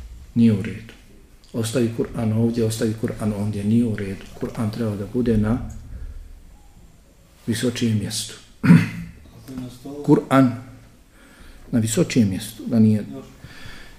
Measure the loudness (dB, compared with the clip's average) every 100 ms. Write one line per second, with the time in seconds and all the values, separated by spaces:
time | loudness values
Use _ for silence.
0 | -16 -18 -4 4 4 4 -2 -10 -14 -20
1 | -20 -20 -20 -20 -10 -6 -2 0 0 -2
2 | -6 -2 0 2 2 2 0 0 -2 -2
3 | -6 -4 -4 -2 -4 -2 2 2 2 -2
4 | -6 -8 -12 -10 -8 -4 -4 -2 -4 -4
5 | -4 0 2 2 2 0 -4 -12 -14 -12
6 | -12 -12 -16 -20 -20 -20 -20 -20 -20 -20
7 | _ _ _ -10 -6 -2 -2 0 0 0
8 | -2 -6 -10 -14 -20 2 8 8 6 -6
9 | -12 -16 -20 -20 -16 -14 -14 -14 -14 -4
10 | 2 2 4 4 4 2 -10 -20 -20 -20
11 | -20 -20 -20 -20 -20 -20 -4 -2 0 0
12 | 2 4 2 0 -8 -10 0 4 6 4
13 | -2 -12 -16 -20 -20 -16 -16 -16 -18